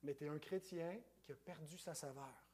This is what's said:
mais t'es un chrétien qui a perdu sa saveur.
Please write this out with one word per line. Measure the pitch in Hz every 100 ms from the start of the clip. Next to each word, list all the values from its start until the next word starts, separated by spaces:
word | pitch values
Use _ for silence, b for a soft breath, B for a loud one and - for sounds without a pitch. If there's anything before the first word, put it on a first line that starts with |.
mais | 143
t'es | 139 147
un | 151
chrétien | - 190 185 175 165 202 - -
qui | -
a | 135
perdu | - 165 156 180
sa | -
saveur. | 151 139 135 135 - -